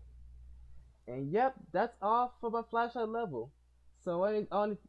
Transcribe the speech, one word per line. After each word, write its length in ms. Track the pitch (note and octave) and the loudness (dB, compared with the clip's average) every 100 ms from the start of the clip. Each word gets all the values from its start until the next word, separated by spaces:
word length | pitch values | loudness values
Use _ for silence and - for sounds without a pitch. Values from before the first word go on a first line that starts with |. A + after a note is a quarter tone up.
| - - - - - - - - - _ - | -20 -20 -20 -20 -20 -20 -18 -20 -20 _ -10
And 240 | B2 C#3 | -6 0
yep, 220 | F#3 C4 - - | 4 2 0 -4
that's 240 | F3 A#3 - | 0 0 0
all 320 | G3+ A#3 B3 - | 2 4 2 -2
for 80 | A#3 | -2
my 140 | A3+ A3+ | -2 -2
flashlight 420 | A#3 A#3 B3 A3 | 0 0 0 -2
level. 420 | A3+ A3+ B2+ B2+ - _ _ - - | -2 -4 -4 -8 -12 _ _ -20 -10
So 200 | - E3+ | -2 2
I, 240 | G3 G#3+ G#3 | 2 2 0
all 240 | F#3+ G#3 G3+ | 0 0 -2